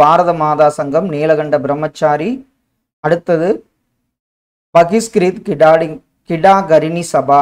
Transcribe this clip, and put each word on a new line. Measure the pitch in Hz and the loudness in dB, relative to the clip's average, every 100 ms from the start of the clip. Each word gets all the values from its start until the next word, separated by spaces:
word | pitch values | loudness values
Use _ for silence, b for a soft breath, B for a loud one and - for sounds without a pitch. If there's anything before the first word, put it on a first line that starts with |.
பாரத | 147 170 175 165 | 2 4 0 0
மாதா | 151 147 147 151 | -2 2 0 0
சங்கம் | 143 151 196 | -4 -4 -2
நீலகண்ட | 147 156 151 151 147 | -4 0 0 0 -4
பிரம்மச்சாரி. | 131 147 156 - 156 147 180 262 - _ _ _ _ _ | -2 -4 -6 -4 -2 -2 -4 -8 -12 _ _ _ _ _
அடுத்தது | 151 170 - 160 175 - - _ _ _ _ _ _ _ _ _ _ 170 | -4 -4 -2 -2 -2 -4 -8 _ _ _ _ _ _ _ _ _ _ 0
பகிஷ்கிருத் | 170 220 220 - 180 185 - | 2 0 -2 -2 -2 -4 -8
கிடாடி-, | 143 156 160 160 156 _ _ - | 2 4 4 0 -8 _ _ -8
கிடாகரிணி | 165 190 196 170 156 156 170 165 | 0 2 2 2 2 2 -4 -2
சபா | 147 131 143 | -2 2 2